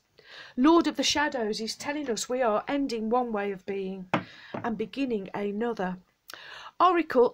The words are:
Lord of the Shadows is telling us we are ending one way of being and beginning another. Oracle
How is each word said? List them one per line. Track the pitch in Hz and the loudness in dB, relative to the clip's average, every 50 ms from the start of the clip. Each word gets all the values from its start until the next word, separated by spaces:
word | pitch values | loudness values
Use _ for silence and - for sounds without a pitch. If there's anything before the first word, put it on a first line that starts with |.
| _ _ _ _ _ - - - - - - | _ _ _ _ _ -20 -20 -20 -20 -8 0
Lord | 247 254 311 339 330 - | 4 6 8 8 6 6
of | 302 302 | 2 0
the | - 254 | 0 0
Shadows | - - 294 294 294 277 247 220 208 214 190 | 0 2 0 0 0 0 -2 -2 -2 -2 -4
is | 226 214 - | -6 -8 -8
telling | - - 285 285 302 285 254 | -8 -6 -6 -6 -4 -4 -4
us | 220 - - | -4 -4 -2
we | - 254 254 | -2 0 2
are | 254 220 208 214 - | 2 2 2 0 0
ending | - 285 285 277 - 233 226 220 220 | -2 -2 -2 -2 -2 -2 -4 -2 0
one | 240 247 247 240 | 0 0 0 0
way | 214 202 202 202 196 | -2 -2 -2 -4 -4
of | 185 - | -6 -8
being | - 196 196 190 190 190 190 185 - - - - - - - - - - | -8 -6 -6 -6 -6 -8 -10 -4 -2 -2 -2 -2 -4 -14 -20 -16 -12 -10
and | - - 233 220 | -6 -6 -4 -4
beginning | 185 220 220 - 254 277 254 233 202 190 180 - | -4 -6 -6 -4 -4 -2 -2 -2 -4 -4 -6 -6
another. | 208 202 202 202 208 233 240 226 - 185 185 185 185 - _ _ _ _ - - - - - - - - - - - | -4 -4 -4 -2 -2 -2 -2 -2 -2 -4 -4 -6 -8 -12 _ _ _ _ -20 -18 -18 -18 -18 -18 -18 -18 -8 2 4
Oracle | 330 370 349 349 311 - - 254 240 - | 6 6 6 4 2 2 4 4 4 4